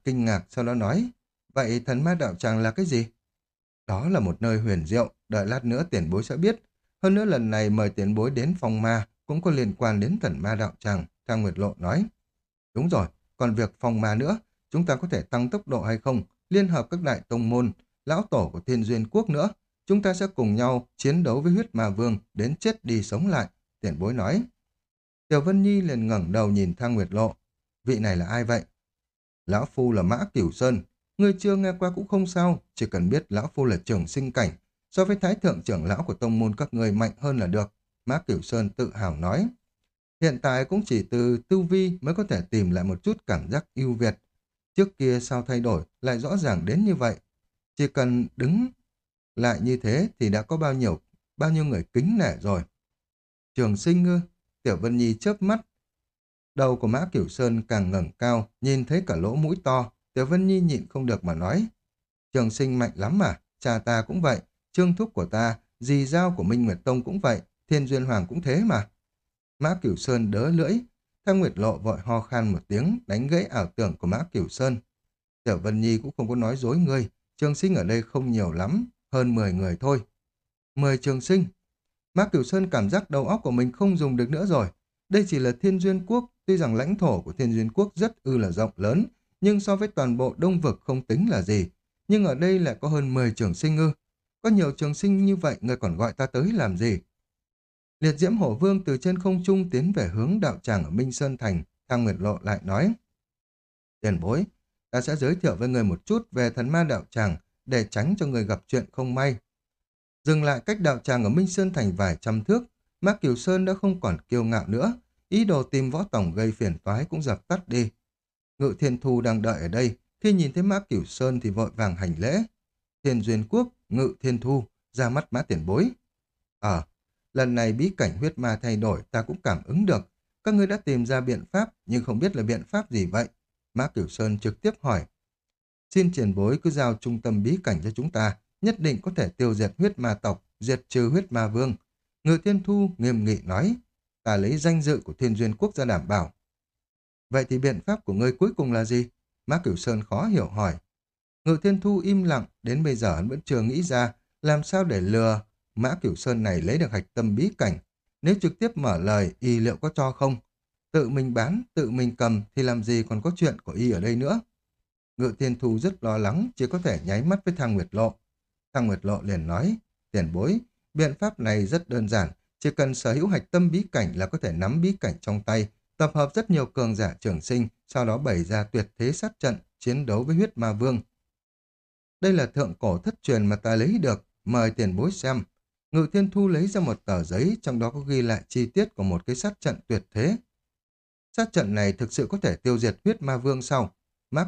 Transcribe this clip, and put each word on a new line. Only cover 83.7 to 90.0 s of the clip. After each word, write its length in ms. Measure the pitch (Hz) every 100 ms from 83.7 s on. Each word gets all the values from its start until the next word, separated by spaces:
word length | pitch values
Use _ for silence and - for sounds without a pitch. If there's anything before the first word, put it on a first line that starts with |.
không 260 | - 202 175
dùng 200 | 147 123
được 120 | 120
nữa 160 | 151 196
rồi. 220 | 151 95 - _ _ -
Đây 160 | 196 196
chỉ 120 | 147
là 120 | 127 120
Thiên 180 | 196 190
Duyên 260 | 185 190 180
Quốc, 260 | 233 247 _ -
tuy 120 | 190
rằng 180 | 147 113
lãnh 200 | 139 202
thổ 260 | 170 98
của 120 | -
Thiên 200 | - 123
Duyên 180 | 113 110
Quốc 200 | - 202 -
rất 280 | 220 -
ư 140 | 131 127
là 140 | 98
rộng 200 | 87 110 -
lớn, 280 | 101 147 233 _ _ -
nhưng 180 | 196 208
so 160 | 202 196
với 120 | 214
toàn 300 | 180